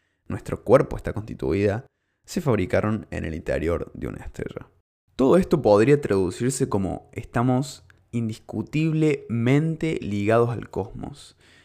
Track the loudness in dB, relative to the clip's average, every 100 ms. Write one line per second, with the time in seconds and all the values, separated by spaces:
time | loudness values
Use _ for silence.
0 | _ _ -12 -10 -8 -6 4 4 4 -4
1 | -6 -8 -10 -6 -2 0 0 -2 -8 _
2 | _ _ -8 -4 0 0 0 0 0 -4
3 | -6 -8 -8 -8 -4 -2 -2 -2 -6 -10
4 | -10 -10 -14 -10 -10 -12 -18 _ _ _
5 | _ 0 6 6 4 2 6 6 6 4
6 | 2 0 0 -2 -4 -2 -2 0 -2 -6
7 | -10 -14 -6 0 2 2 -2 -10 _ _
8 | _ -6 -6 -8 -10 -8 -4 -2 0 2
9 | 2 0 -2 0 4 4 2 -2 -4 -4
10 | -4 -2 2 4 2 -2 -8 -8 -8 -10
11 | -12 -14 -20 _ _ _